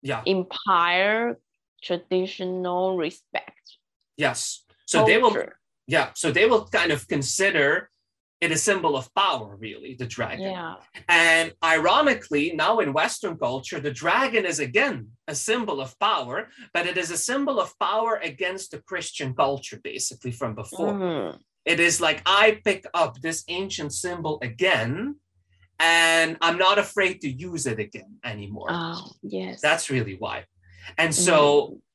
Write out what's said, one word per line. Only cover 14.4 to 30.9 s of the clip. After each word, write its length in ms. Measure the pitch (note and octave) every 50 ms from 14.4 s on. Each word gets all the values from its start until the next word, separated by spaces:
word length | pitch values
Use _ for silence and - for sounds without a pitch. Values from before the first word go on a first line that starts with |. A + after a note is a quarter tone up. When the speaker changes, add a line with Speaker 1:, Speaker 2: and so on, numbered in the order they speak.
| G3
Speaker 1:
is 120 | F3+ E3 D3+
again 500 | C#3+ B2 A#2+ G#3+ C4+ C#4+ A#3 C3 A2 G#2+ - _ _
a 80 | - D3+
symbol 440 | C#3 - - A3 B3 A#3 G#3 E3 C3+
of 180 | C3+ B2+ - _
power, 500 | G3 G#3+ A3 - B2+ A#2+ B2+ F3+ A3+ - _ - B3 - _
but 140 | E3+ E3+
it 100 | F3 F3+
is 140 | F3+ F3 D#3+
a 60 | F3
symbol 420 | - - - B3 C#4 C#4+ C#4+ C4+ A3
of 180 | F3+ - -
power 380 | _ G3+ F3+ G3+ A3 A3+ A#3 A3
against 560 | - - E3 C3+ B2+ F#3 F#3 F#3 F#3+ F#3+ -
the 100 | - C3
Christian 540 | _ _ F#3+ F#3 F3+ - - - D3 C3 B2+
culture, 440 | - C#3 C3+ C#3 C3 - - - - _
basically, 480 | - - - - - - - - B2+
from 240 | A#2+ - C#3 A#2 G#2+
before. 380 | A2 G#2+ - - - E3+ - G3+
Speaker 2:
Mm. 460 | G3+ F#3+ F3+ E3 C#3+ G2+ E2 - - _ _ _ _ _
Speaker 1:
It 140 | D#3 E3+ D#3+
is 220 | E3+ E3+ D#3+ -
like, 220 | E3+ D#3 D3+ D3+ -
"I 340 | F3+ F#3+ G3+ G#3+ A3 G#3+ G#3+ _
pick 220 | G#3+ F#3+ F#3+ _ - -
up 260 | E3+ - - A#2+ B2+
this 220 | C3 D#3+ E3 - -
ancient 460 | - F3 F3+ G3 G3 - - D#3 D3 -
symbol 460 | - - F3+ F3 E3+ D#3+ D3+ D3+ -
again, 760 | B2+ B2 A2+ B2 F3+ F#3+ F3+ A#2 A2 A#2 C3+ F3+ A3+ C#4+ D4 _ _ _ _ _ _ _ _ _ _ _ _ _
and 580 | D#3+ E3 E3+ E3 E3 E3 E3 E3 E3 E3 E3 -
I'm 160 | - E3+ E3+
not 220 | F3 F#3+ F#3 G3+ G3+
afraid 420 | G3 - - G3+ F#3+ F#3 F#3 -
to 80 | - C#3
use 380 | B2+ B2+ E3+ F3+ E3+ D#3+ C3
it 100 | C3+ A2 G#2
again 380 | G#2 G2+ - A2 - - - - -
anymore." 440 | B2 G#2+ G#2 G2+ G2 G#2 - - -
Speaker 2:
Oh, 400 | D#3+ F3 E3 E3 E3+ E3+ - - - _
yes. 400 | - G3 G#3 F#3+ F#3 F#3 F#3 -
Speaker 1:
That's 300 | - D3+ D#3+ E3 - -
really 240 | C#3 C3 G#2+ G2 F#2+
why. 280 | F#2 A2 G#2+ G#2+ - - _ _ _ _ _ - - - -